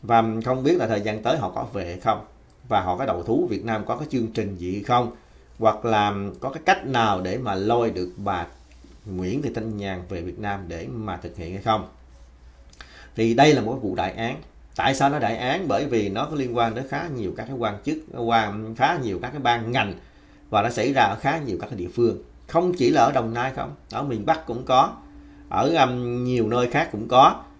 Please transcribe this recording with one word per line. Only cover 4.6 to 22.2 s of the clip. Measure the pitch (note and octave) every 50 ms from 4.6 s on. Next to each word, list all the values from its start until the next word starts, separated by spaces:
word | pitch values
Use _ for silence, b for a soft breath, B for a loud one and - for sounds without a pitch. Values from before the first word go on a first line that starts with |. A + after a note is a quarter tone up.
| F2 F2+ F#2
hay | G#2 G2+
không. | - B2 A#2+ B2 A2+ B B B B B B B B B -
Hoặc | A2 A2 G#2+ - -
là | A#2+ A2 G#2+ G#2 G#2 G2+ G2+ G2 G2+ - -
có | - C3
cái | - E3 -
cách | - G3 F#3+ -
nào | C#3+ C3 B2 A2+ A2 G2+ F#2
để | F#2 F#2 F#2+ B2
mà | B2+ A2 G2
lôi | F#2+ G2 G#2+ A#2 A#2+ A#2+ A2+
được | A2+ F#2 F2+ F2 -
bà | - G2+ G2+ G2 F2 E2+ - - - - - - - - - - - -
Nguyễn | G#2+ F#2+ F2+ F#2 F2+ G2+ C#3 D3+
Thị | C3 -
Thanh | A#2 G#2+ A2+ G#2+
Nhàn | G#2 G2+ G2+ F#2+ F2+ F2 -
về | G2 F2
Việt | E2+ F2+ E2+ F#2+
Nam | G#2+ G2+ G2+ G2 F#2 E2
để | E2+ E2 F2 B2+ C3
mà | A#2 A2 G#2 F2+
thực | - - E2 -
hiện | - F2 D#2+ F#2
hay | G2 -
không. | A#2 A2 G#2+ F#2+ - - - - - - - - - - - - - - - - - B B B B B B B B B
Thì | - A2+ A#2 A#2
đây | A#2 C#3 D3+ D3
là | B2+
một | G#2+ G#2+ B2
cái | C3+
vụ | A2 G2+ F2+
đại | F2 F2 F#2+ F#2
án. | - A2+ A#2 C3+ - - - _ - - - -
Tại | - F2 A2 C#3
sao | C3+ C#3 C#3
nó | C#3+ D3+
đại | B2 G#2 A#2
án? | F#2 G#2+ B2+ C#3+ F3+ G3 D3
Bởi | G#2 G#2 C#3+
vì | D3 B2 A2+ G#2 G2+
nó | F#2+ G#2+ C3+ D3+
có | D#3+
liên | D3 C3+ B2 A#2
quan | A#2+ A#2 A2+ A2
tới | A#2 C3+ C3+
khá | - C#3 E3 F3 D3
nhiều | B2+ A2+ B2 -
các | - A2+
cái | A#2+ C#3
quan | B2+ A#2 G#2+ G2+ G2+ -
chức, | C#3+ D#3 D#3 D#3 - -
qua | A#2+ A#2+ A#2 A#2 A2+ A2 G#2 G2 G#2 A2 A2 A2+
khá | - C3 D3 E3+ E3+ C3
nhiều | A2+ F#2+ F2 -
các | B2
cái | C3+ D3+
ban | C3 A#2+ A#2+ A#2 A2+ A2 A#2+
ngành. | B2+ A2 G2+ F#2 B B B B B B B B B B B
Và | - G#2 G2+
nó | A#2
xảy | A#2+ - A2 B2+ C#3+
ra | C3+ A#2
ở | G2+ G2
khá | G#2+ - C#3 D3+ E3
nhiều | D3+ B2 G2 E2
các | -
cái | - B2+ G2
địa | F2 F2+ -
phương. | - A#2+ A2+ G2+ F#2